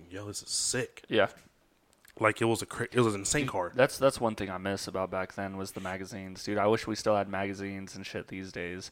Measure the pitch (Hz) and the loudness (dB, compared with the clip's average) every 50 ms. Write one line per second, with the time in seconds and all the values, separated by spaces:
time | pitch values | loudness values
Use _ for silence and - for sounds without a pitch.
0 | 82 87 92 98 101 104 98 - - - - - - - - 123 113 - _ - | -16 -14 -12 -10 -10 -8 -10 -10 -6 -4 -2 -2 0 0 0 0 -2 -4 _ -14
1 | - - 113 107 95 - - - - _ _ _ _ _ _ _ _ _ _ _ | -6 2 4 4 4 4 2 -4 -20 _ _ _ _ _ _ _ _ _ _ _
2 | _ - - - 110 107 - - 113 113 113 101 101 - - - 120 - - 123 | _ -16 -2 2 2 2 4 4 4 2 2 2 -2 -4 -6 -6 -6 0 2 4
3 | 120 110 101 98 98 - - 147 139 123 - 92 90 85 - 123 143 135 - - | 4 4 2 0 0 0 0 0 0 0 0 -2 -2 0 4 4 4 4 4 4
4 | 131 135 - - 120 110 107 - 101 95 92 90 92 101 98 98 - 98 92 95 | 4 4 4 2 0 0 0 0 -4 -4 -4 -4 -2 -2 -2 -2 -4 -4 -2 -2
5 | 92 90 95 92 92 - - 104 98 95 95 95 95 95 - 101 95 92 95 95 | -2 -2 -2 -4 -4 -4 -6 -6 -6 -4 -4 -6 -8 -8 -8 -6 -6 -6 -6 -6
6 | 95 92 110 95 95 92 92 90 - 104 104 101 101 104 113 110 - 113 107 - | -8 -8 -10 -10 -10 -10 -12 -8 -4 0 2 4 6 6 4 4 2 -2 -2 0
7 | - 107 107 101 98 98 98 95 101 98 95 98 98 98 98 98 98 95 - 98 | 4 4 4 4 4 2 0 -2 -2 -2 -2 -4 -6 -6 -6 -8 -10 -10 -12 -12
8 | 95 - - 95 85 - 92 95 95 92 - 82 87 87 90 95 - - | -10 -8 -8 -8 -8 -8 -8 -10 -8 -8 -8 -6 -6 -6 -6 -8 -10 -12